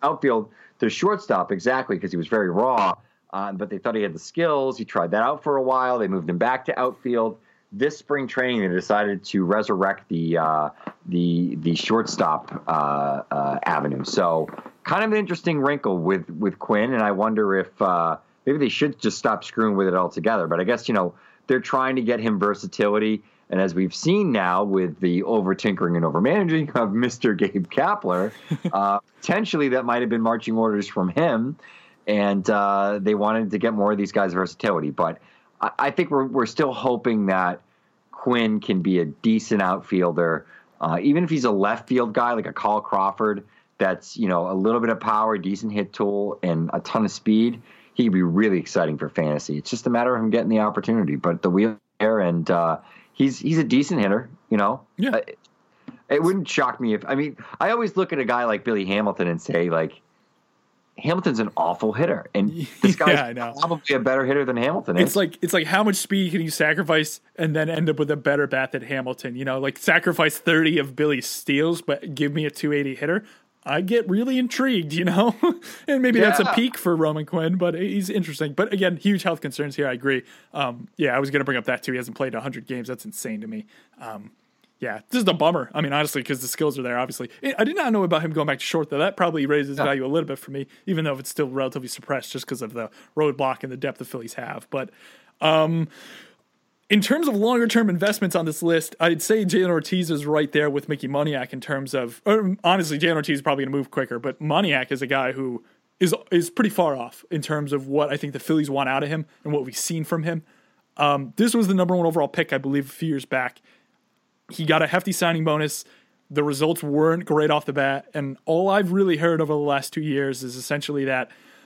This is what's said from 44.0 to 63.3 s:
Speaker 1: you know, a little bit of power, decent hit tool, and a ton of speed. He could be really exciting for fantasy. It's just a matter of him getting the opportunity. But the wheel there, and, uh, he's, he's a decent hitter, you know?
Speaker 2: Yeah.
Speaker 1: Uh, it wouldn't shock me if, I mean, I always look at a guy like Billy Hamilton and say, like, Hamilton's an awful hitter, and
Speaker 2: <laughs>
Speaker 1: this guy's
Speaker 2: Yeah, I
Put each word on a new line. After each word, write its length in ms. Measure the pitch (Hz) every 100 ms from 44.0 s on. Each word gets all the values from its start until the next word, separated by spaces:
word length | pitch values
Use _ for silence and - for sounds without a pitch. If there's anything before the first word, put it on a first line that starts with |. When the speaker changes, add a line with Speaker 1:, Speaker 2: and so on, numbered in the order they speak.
| - -
Speaker 1:
you 100 | 104
know, 220 | 90 90
a 40 |
little 260 | 95 101 117
bit 100 | 117
of 100 | 113
power, 380 | 110 107 110 107
decent 340 | 90 98 113
hit 200 | 104 95
tool, 440 | - 104 101 101 -
and 260 | 90 82 82
a 60 | -
ton 240 | - 117 104
of 40 |
speed. 520 | - - 107 117 117 - - -
He 120 | -
could 80 | 120
be 100 | 92
really 360 | 87 85 110 92
exciting 400 | - 101 82 76
for 100 | 73
fantasy. 480 | - 78 73 - 73
It's 120 | -
just 160 | 120 -
a 40 |
matter 260 | 117 120 123
of 60 |
him 80 | 110
getting 180 | 117 95
the 100 | 110
opportunity. 540 | 107 104 98 113 87 73
But 260 | 90 85
the 80 | 92
wheel 280 | 90 110 107 _ -
there, 180 | 107 110
and, 320 | 92 85 80
uh, 280 | 90 82 80 - - _
he's, 260 | - 135 123
he's 200 | 139 160
a 40 |
decent 360 | 131 123 143 165
hitter, 280 | 101 104 131 - -
you 60 | 110
know? 240 | 101 135 - -
Speaker 2:
Yeah. 140 | 240
Speaker 1:
Uh, 100 | 123 - - _ _ _ _ - - -
it 120 | 143
wouldn't 260 | 165 190 156
shock 320 | - 131 117
me 140 | 120
if, 100 | 107 -
I 80 |
mean, 220 | 135 147 127 - -
I 100 | 185
always 260 | 233 220 180
look 160 | 180
at 60 | 151
a 60 |
guy 200 | 120 123 120
like 180 | 104
Billy 200 | 117 107
Hamilton 440 | 95 101 104 95 90
and 120 | 82
say, 300 | - 85 87
like, 300 | 82 80 - _ _ _ _ _ _ _ _ _ -
Hamilton's 440 | 139 185 180 117
an 100 | 104 -
awful 360 | 85 90 110
hitter, 340 | 104 170 160 -
and 180 | 104 101
Speaker 2:
<laughs> 300 | 165 147 -
Speaker 1:
this 120 | 196
guy's 140 | 180 147 143
Speaker 2:
Yeah, 60 |
I 60 | 123